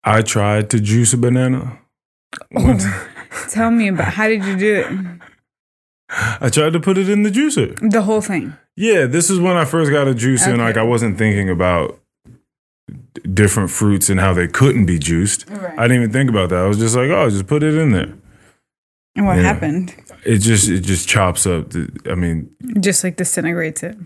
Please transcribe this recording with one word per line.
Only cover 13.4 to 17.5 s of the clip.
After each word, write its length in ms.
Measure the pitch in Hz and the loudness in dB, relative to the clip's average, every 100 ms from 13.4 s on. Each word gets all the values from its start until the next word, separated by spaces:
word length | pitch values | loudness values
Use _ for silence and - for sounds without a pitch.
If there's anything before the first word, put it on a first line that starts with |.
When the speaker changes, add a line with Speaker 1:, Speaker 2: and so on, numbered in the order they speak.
| 101 113 92 | 2 2 -2
Speaker 1:
fruits 380 | - 104 98 92 | 0 2 2 2
and 100 | 98 | 2
how 140 | 95 | 2
they 140 | 90 87 | 2 0
couldn't 380 | - 135 123 | 2 2 4
be 140 | 90 82 | 2 0
juiced. 500 | 71 82 101 - - | 0 0 0 -4 -10
Speaker 2:
Right. 300 | 202 180 160 | -12 -10 -2
Speaker 1:
I 40 | 120 | 2
didn't 160 | 127 | 2
even 80 | 117 | 2
think 180 | 123 135 | 0 2
about 200 | 107 92 | 2 0
that. 100 | 90 | 0
I 80 | 95 | 0
was 100 | 104 | 0
just 180 | 113 | 0
like, 140 | 123 131 | 0 0
"Oh, 180 | 185 113 | 2 2
just 180 | 98 | 0
put 160 | 95 | -2